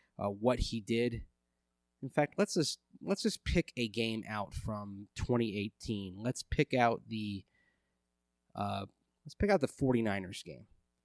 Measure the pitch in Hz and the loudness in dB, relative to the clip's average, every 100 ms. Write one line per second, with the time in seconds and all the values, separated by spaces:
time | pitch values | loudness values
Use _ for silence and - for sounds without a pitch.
0 | _ - 101 101 113 123 - 113 101 113 | _ -4 -4 2 2 2 0 -2 0 2
1 | 120 117 - _ _ _ _ _ _ _ | 2 -2 -8 _ _ _ _ _ _ _
2 | 135 - 147 - 208 - 147 - _ - | -2 0 2 2 2 2 0 -2 _ -10
3 | 170 196 220 - - 175 - - 117 104 | -4 0 0 -2 0 0 0 -2 -2 0
4 | 113 113 104 107 101 - 113 107 101 98 | 0 0 -4 -4 -4 -6 -6 -6 -6 -10
5 | 104 - - 123 113 101 104 - - 104 | -12 -6 0 2 2 0 -4 -6 -6 -4
6 | 98 92 117 - - - 147 127 120 117 | -6 -4 -4 -4 -2 0 2 4 4 4
7 | - 110 104 98 - _ _ _ _ _ | -4 -6 -6 -6 -10 _ _ _ _ _
8 | _ _ _ _ _ - 101 98 98 _ | _ _ _ _ _ -6 -4 -4 -6 _
9 | _ _ 147 - 202 190 135 - 135 123 | _ _ -20 -2 2 2 2 0 2 4
10 | 113 98 92 95 - 64 - _ _ _ | 2 0 -4 -10 -12 -16 -18 _ _ _